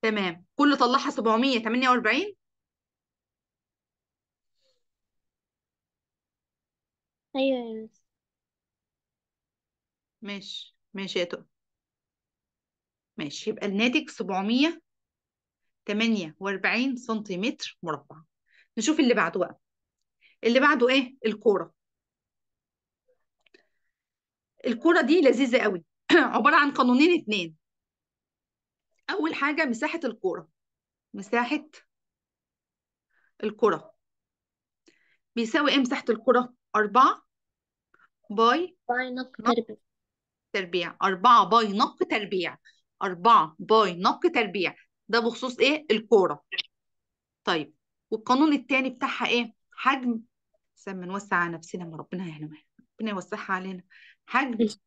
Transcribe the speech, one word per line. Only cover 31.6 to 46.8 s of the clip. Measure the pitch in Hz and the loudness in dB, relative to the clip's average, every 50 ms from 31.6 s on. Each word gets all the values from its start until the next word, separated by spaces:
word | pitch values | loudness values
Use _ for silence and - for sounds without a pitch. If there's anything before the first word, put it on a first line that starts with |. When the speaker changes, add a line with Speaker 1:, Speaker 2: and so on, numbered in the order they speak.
| 302 _ _ - _ _ _ _ _ _ _ _ _ _ _ _ _ _ _ _ _ _ _ _ _ _ _ _ _ _ _ _ _ _ _ _ - | -8 _ _ -20 _ _ _ _ _ _ _ _ _ _ _ _ _ _ _ _ _ _ _ _ _ _ _ _ _ _ _ _ _ _ _ _ -8
Speaker 1:
الكرة | 220 220 - 247 208 170 156 - - _ _ _ _ _ _ _ _ _ _ _ _ _ _ _ _ _ _ _ _ _ _ _ _ _ _ _ _ _ | -6 -4 0 0 0 0 0 -8 -16 _ _ _ _ _ _ _ _ _ _ _ _ _ _ _ _ _ _ _ _ _ _ _ _ _ _ _ _ _
بيساوي | 233 233 226 - 320 302 277 | -4 -4 0 0 0 2 2
إيه | - | 2
مساحة | 277 262 240 - - - - | 2 0 0 -2 -4 -2 -4
الكرة؟ | 226 214 - - 247 247 247 - _ _ _ _ - | -4 -2 2 2 2 2 2 -2 _ _ _ _ -2
أربعة | 208 208 208 196 254 269 349 - - _ _ _ _ _ _ _ _ _ _ _ _ _ _ _ _ _ _ _ _ _ _ | -2 -2 2 4 4 4 4 4 -2 _ _ _ _ _ _ _ _ _ _ _ _ _ _ _ _ _ _ _ _ _ _
باي | 208 202 226 233 247 311 359 359 _ _ _ - | 0 2 4 4 4 2 -2 -4 _ _ _ -4
Speaker 2:
باي | 240 247 254 254 | -4 -4 -4 -6
نق | 247 254 254 254 - - | -8 -10 -10 -12 -12 -4
Speaker 1:
نق | 214 233 240 | 0 0 0
Speaker 2:
تربيع. | 233 226 - 214 _ _ _ _ _ _ _ _ _ _ _ _ _ _ _ - | 0 -2 -6 -14 _ _ _ _ _ _ _ _ _ _ _ _ _ _ _ -6
Speaker 1:
تربيع. | 202 190 175 170 180 170 170 - _ - | -6 -6 -2 -4 -4 -4 -4 -6 _ -2
أربعة | 196 190 180 185 247 240 233 196 | -2 -2 4 6 8 8 8 6
باي | 175 214 233 226 208 190 | 6 4 2 2 2 0
نق | 208 240 240 - _ 370 | 0 0 0 0 _ -4
تربيع. | - 311 226 202 175 196 185 170 151 123 _ _ - _ _ _ _ _ _ | -2 -2 -6 -4 -4 -4 -4 -4 -6 -8 _ _ -20 _ _ _ _ _ _
أربعة | 190 196 180 170 175 180 175 170 156 156 - _ | -8 -6 -6 0 4 6 6 6 4 2 -6 _
باي | 190 - 214 220 214 190 175 | -2 2 4 4 4 2 -2
نق | 170 185 240 - - - | -2 -2 -2 -2 0 -2
تربيع. | 349 - 262 226 196 175 202 175 147 - _ _ _ _ _ _ | 0 0 0 -4 -2 -4 -4 -4 -4 -6 _ _ _ _ _ _
ده | _ 208 233 | _ -2 0
بخصوص | 220 233 233 - - 247 247 - | 0 -2 -4 -4 -8 -8 0 2
إيه؟ | - 269 302 302 - - | 2 2 2 0 0 -2
الكورة. | 220 214 226 - 233 202 185 165 147 - _ _ - - - _ _ _ | -2 -2 2 2 4 4 4 2 -2 -6 _ _ -10 -10 -10 _ _ _